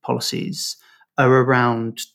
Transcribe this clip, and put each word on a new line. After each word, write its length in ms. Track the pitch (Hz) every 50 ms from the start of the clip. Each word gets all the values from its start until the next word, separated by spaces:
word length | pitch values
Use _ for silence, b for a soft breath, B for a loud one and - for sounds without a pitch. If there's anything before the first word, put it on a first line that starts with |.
| _
policies 720 | - 117 123 - - - - - 190 - - - - - b b b b b b b _
are 140 | - 131 123
around 680 | 127 131 123 127 131 123 123 120 117 117 113 113 113 - - -